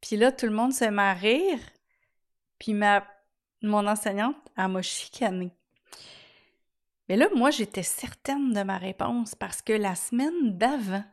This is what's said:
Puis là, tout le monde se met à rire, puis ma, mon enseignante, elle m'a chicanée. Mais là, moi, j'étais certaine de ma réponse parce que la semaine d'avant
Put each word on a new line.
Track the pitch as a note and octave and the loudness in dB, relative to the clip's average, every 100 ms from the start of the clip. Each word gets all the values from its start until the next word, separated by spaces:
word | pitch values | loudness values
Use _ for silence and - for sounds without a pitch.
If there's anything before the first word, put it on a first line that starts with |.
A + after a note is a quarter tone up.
Puis | - G#3+ | -4 4
là, | A#3+ | 4
tout | B3+ A#3 | 4 -2
le | |
monde | G#3+ B3 | 0 0
se | C4 A3+ | 2 0
met | G#3 | 2
à | G3 | 2
rire, | F3+ G3+ B3+ F#4+ C#4+ - _ _ _ _ _ _ _ _ _ | 2 2 2 2 -2 -6 _ _ _ _ _ _ _ _ _
puis | - G#3 | -4 2
ma, | G#3 G3+ G3+ - _ _ _ _ | 4 4 2 -20 _ _ _ _
mon | G#3+ G#3 G3+ | 0 0 2
enseignante, | G#3+ A3 G3+ A3+ D4 - - | 0 -2 0 -2 -2 -10 -4
elle | F#3+ | -2
m'a | F#3+ | -2
chicanée. | F3+ - - - A3+ F#3 F3+ _ _ _ _ - - - - _ _ _ _ _ _ _ _ | -4 -8 -10 -4 -4 -2 -6 _ _ _ _ -20 -20 -20 -20 _ _ _ _ _ _ _ _
Mais | F#3+ | 2
là, | E4+ F4+ | 4 4
moi, | B3 | 2
j'étais | C#4+ G#3 - | 2 -4 -4
certaine | F3 - - - - C#4 C#4 | -6 -6 -10 -12 -6 -2 0
de | G#3 | 0
ma | G3 F#3+ | -2 -4
réponse | F#3 F#3+ - A#3+ A3+ | -6 -6 -4 -2 -4
parce | - G3 - | -6 -10 -10
que | - | -2
la | A3 G3+ F3+ | 0 0 -2
semaine | - A#3+ C#4+ F4 C4 F3+ | -2 0 0 0 0 2
d'avant | A3+ C#4+ G3+ G3 G3+ | 0 0 -2 -4 -6